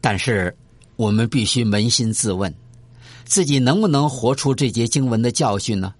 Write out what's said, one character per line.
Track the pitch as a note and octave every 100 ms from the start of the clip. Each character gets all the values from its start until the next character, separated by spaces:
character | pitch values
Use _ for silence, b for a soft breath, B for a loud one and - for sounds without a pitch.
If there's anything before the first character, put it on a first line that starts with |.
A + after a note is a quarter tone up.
但 | B2+ G2+
是 | - G#2+ F2+ - - - - -
我 | A2
们 | G#2+ A#2
必 | C3+ G#2
须 | B2+
扪 | A2+ G#2 A2+
心 | - A2+
自 | G#2+ A2+
问， | F#2 G2 D2 - - - B B B B
自 | - D#3
己 | C#3
能 | B2 F3
不 | G#3+
能 | C#3 D3
活 | C3 A#2 C3
出 | C#3
这 | C3 C3+
节 | A2+ A#2
经 | - C3
文 | A2
的 | A#2+
教 | A2+ B2+ G2+
训 | - G#2
呢？ | F#2+ -